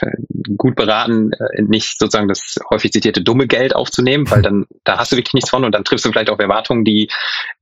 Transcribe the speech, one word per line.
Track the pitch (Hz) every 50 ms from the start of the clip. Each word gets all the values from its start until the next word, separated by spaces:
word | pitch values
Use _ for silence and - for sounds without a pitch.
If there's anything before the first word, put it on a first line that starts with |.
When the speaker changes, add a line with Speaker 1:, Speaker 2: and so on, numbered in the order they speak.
| - - - - - - - - - - 101
Speaker 1:
gut | - - 131 123
beraten, | - 117 104 107 113 120 113 113 110 107 107 -
äh, | - 113 - - 107
nicht | 104 104 110 107 - - - -
sozusagen | 110 104 - 107 101
das | 98 95 - - - - - - -
häufig | 110 107 - 101
zitierte | - 107 - 110 - 101
dumme | 90 110 117 131 135
Geld | 117 127 117 131 131 -
aufzunehmen, | - 123 - - - 123 127 139 147 139 -
weil | - 107
Speaker 2:
Mhm. | 98
Speaker 1:
dann, | 101 101 101 - - - _ -
da | 110 95
hast | 95 120 -
du | 135
wirklich | 117 - - -
nichts | 127 - -
von | - 127 131
und | 107 104
dann | 101 98
triffst | - 135 113 -
du | 117
vielleicht | 104 117 107 107
auf | 104 -
Erwartungen, | 104 98 101 110 - - 123 117 107
die, | 110 107 107 107 - - - - - - - - - - _